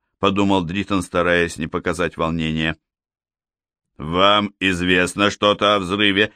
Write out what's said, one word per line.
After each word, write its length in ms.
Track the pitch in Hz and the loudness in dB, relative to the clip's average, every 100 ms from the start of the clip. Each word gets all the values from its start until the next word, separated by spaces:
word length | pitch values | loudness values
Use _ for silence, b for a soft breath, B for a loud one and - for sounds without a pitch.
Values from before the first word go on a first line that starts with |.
| _ - | _ -4
подумал 440 | 98 98 98 95 | -2 2 2 2
Дритон, 400 | 80 98 95 98 | 0 -4 -2 -4
стараясь 540 | 87 90 87 87 85 - | -2 -2 2 2 0 -4
не 100 | 78 | -8
показать 500 | 90 90 85 85 - | -6 -4 -4 -4 -4
волнения. 600 | 80 82 80 80 80 80 _ _ _ _ _ _ _ _ _ _ _ - | -4 -4 -4 -4 -4 -6 _ _ _ _ _ _ _ _ _ _ _ -14
«Вам 580 | 76 87 101 104 104 - | -4 2 4 4 0 -2
известно 680 | 95 87 90 90 87 98 101 | -2 0 2 2 2 0 -2
что-то 460 | - 104 101 104 104 | 2 0 2 2 0
о 40 | |
взрыве?» 540 | 87 101 104 98 107 | -2 -2 0 2 -2